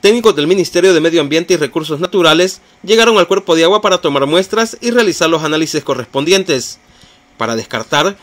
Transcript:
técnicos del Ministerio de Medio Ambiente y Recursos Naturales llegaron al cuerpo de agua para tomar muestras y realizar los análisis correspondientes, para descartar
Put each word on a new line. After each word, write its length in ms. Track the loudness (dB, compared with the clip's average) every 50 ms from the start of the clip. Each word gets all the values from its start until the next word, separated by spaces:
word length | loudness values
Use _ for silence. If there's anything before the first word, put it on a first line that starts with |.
técnicos 340 | 2 2 0 2 2 0 2
del 120 | 2 0
Ministerio 480 | 0 0 0 0 -2 0 2 2 4 4
de 80 | 4
Medio 180 | 2 2 0 0
Ambiente 320 | 0 0 -2 -2 0 0
y 60 | 0 0
Recursos 420 | 0 -4 -4 -6 -6 -6 -6 -6
Naturales 640 | -6 -4 -2 2 2 4 4 4 2 0 -2 -10 _ _ _ _
llegaron 360 | -2 0 2 2 4 4 4 2
al 100 | 2 2
cuerpo 260 | 0 -2 0 0 0
de 80 | 2
agua 200 | 2 2 2 2
para 160 | 2 0 -2 0
tomar 260 | -2 -2 0 0 0
muestras 540 | 0 0 0 0 0 -2 -2 -2 -4 -6 -6
y 100 | -6 -2
realizar 380 | 0 2 2 0 0 0 0 0
los 140 | 0 0
análisis 420 | -2 -2 -2 -2 -2 -2 -4 -6 -4
correspondientes, 960 | -4 -4 -6 -6 -8 -6 -4 0 0 0 0 0 -2 -4 -4 -4 -8 -16 _ _ _ _ _ -20 -20 _ _ _ _ _
para 200 | _ -6 -4 -4
descartar 600 | -6 -8 -8 -8 -10 -6 -2 -2 0 0 0 -4 _